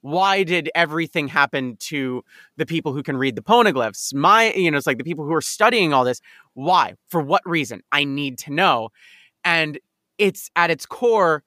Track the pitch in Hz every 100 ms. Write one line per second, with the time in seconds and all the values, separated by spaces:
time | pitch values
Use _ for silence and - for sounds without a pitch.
0 | 135 165 196 196 175 175 151 170 170 156
1 | 160 170 143 151 139 143 127 113 - 147
2 | 131 127 _ - - - 151 165 156 139
3 | 139 135 135 110 - 240 220 131 113 -
4 | - 139 165 220 226 190 170 147 143 123
5 | 135 160 147 160 - - 214 247 170 139
6 | 127 123 _ - _ - 143 180 110 92
7 | _ 175 143 180 185 165 117 110 _ 143
8 | 143 139 143 123 - 147 185 123 110 _
9 | - - _ _ 175 165 156 143 _ _
10 | _ - 202 - - - 170 156 - -
11 | 240 220 175 151